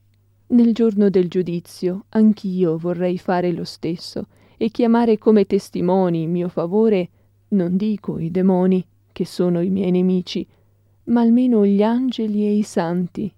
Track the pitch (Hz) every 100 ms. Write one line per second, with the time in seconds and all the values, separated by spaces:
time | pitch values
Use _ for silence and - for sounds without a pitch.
0 | _ _ _ _ - 247 233 220 226 202
1 | 202 185 180 185 175 170 - - 180 185
2 | - 220 220 208 196 185 175 165 170 175
3 | 180 180 - 180 175 170 180 - 156 170
4 | - - 202 _ _ - 220 - 233 233
5 | 233 220 - 214 190 196 - 185 175 190
6 | 180 170 160 175 175 175 170 202 226 196
7 | 170 _ _ _ - 202 175 185 214 202
8 | - 160 165 180 185 185 185 185 - _
9 | _ - 175 - 180 175 180 190 185 180
10 | 185 185 180 - - _ _ _ _ _
11 | - 240 233 240 254 226 202 202 208 240
12 | 262 233 220 208 208 208 202 - 165 175
13 | 175 - 202